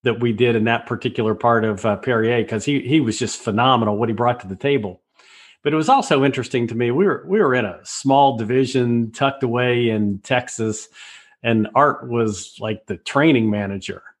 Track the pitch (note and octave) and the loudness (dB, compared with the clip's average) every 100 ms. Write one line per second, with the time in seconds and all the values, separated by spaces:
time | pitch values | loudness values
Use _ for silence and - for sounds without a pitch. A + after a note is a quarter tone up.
0 | B2+ G#2+ A#2+ G#2+ B2 A2+ A2+ A#2 - A2+ | -2 0 -2 2 2 2 2 0 -2 -6
1 | B2 B2 A2 G#2 A#2+ A#2 A2 G2+ A2+ G2+ | -4 -2 -2 0 2 2 2 0 -2 -2
2 | - A2+ A2+ A#2+ G#2 A2 C#3+ C#3+ A#2+ D#3 | 0 0 2 0 -2 -4 -2 -2 0 0
3 | A#2 G#2 A2 - - G#2 B2+ B2 A2 G#2 | 0 -2 -6 -4 -4 2 2 4 2 0
4 | A#2 G#2+ A#2+ B2 F#2+ F#2+ C#3+ C#3 G#2 F2+ | -2 0 0 -2 -8 -6 -2 0 -2 -12
5 | _ _ _ - - _ D3 D#3 D3+ C4+ | _ _ _ -20 -20 _ -4 0 2 2
6 | - C#3+ C#3 C3 A#2+ B2+ A#2 A#2 A#2+ B2+ | 4 2 2 0 -4 -2 -2 -2 0 2
7 | G3 C#3+ - G#3 D#3 B2+ G#2 F2 - - | 2 0 -2 0 2 2 -2 -8 -14 -6
8 | C3+ C#3 C#3 A#2 A2 B2+ B2+ C3 A#2+ A#2+ | 2 4 4 2 0 0 2 0 2 0
9 | A2+ - C#3 C3+ B2 A#2+ B2 B2 A#2 A2 | -2 -2 -2 0 -2 0 0 2 0 0
10 | G#2 G2 - B2+ B2 - A2 G#2+ - - | -2 -4 -2 -2 -2 -6 -4 -6 -12 -20
11 | - - _ _ A#2 A2+ G#2+ C3+ D3 - | -20 -20 _ _ 0 0 2 2 2 0
12 | B2 A#2 A2 G2+ - - A2 G#2+ - F#2 | -4 -2 -2 -4 -12 -10 -8 -8 -8 -10
13 | - C#3 D#3+ C3 A2 G#2 G2+ G2 - - | -2 2 4 4 2 -2 -4 -6 -10 -14
14 | - _ | -16 _